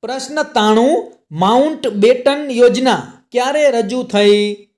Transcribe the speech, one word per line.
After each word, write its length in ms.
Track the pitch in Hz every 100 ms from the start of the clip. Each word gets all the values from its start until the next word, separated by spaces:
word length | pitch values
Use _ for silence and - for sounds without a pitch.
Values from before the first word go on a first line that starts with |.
પ્રશ્ન 400 | 220 262 262 302
ત્રાણું, 680 | 294 233 214 214 254 339 - - _
માઉન્ટ 580 | 156 185 240 302 311 247
બેટન 600 | 202 214 254 262 285 294
યોજના 640 | 240 240 247 262 185 - - _
ક્યારે 380 | 240 254 294 294
રજૂ 320 | 233 202 247
થઈ? 640 | 247 208 208 208 208 208 _